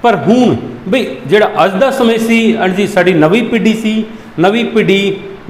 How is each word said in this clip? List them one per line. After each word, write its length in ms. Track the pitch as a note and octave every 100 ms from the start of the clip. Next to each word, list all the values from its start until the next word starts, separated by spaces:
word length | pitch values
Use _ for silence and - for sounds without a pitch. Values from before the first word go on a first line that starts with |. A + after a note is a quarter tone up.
ਪਰ 140 | A#3+ G3
ਹੁਣ 400 | C#3 A#3+ A#3+ D3+ - - -
ਬਈ 180 | B3+ G#3 - C#3
ਜਿਹੜਾ 240 | G3+ G#3 -
ਅੱਜ 80 | F3
ਦਾ 180 | F#3+ C4+
ਸਮੇਂ 280 | B3+ A#3 A3+
ਸੀ, 460 | A3+ A3+ A3+ -
ਅੱਜ 80 | F#3
ਦੀ 140 | F#3 G3+
ਸਾਡੀ 260 | F#3+ F3
ਨਵੀਂ 300 | F3 D#3 A3
ਪੀੜ੍ਹੀ 320 | - A#3 F#3
ਸੀ, 300 | A3 G#3+ A3 - - - -
ਨਵੀਂ 240 | F3 A3+
ਪੀੜ੍ਹੀ 520 | A#3 A3 F3 G3 G3 F#3+ - - -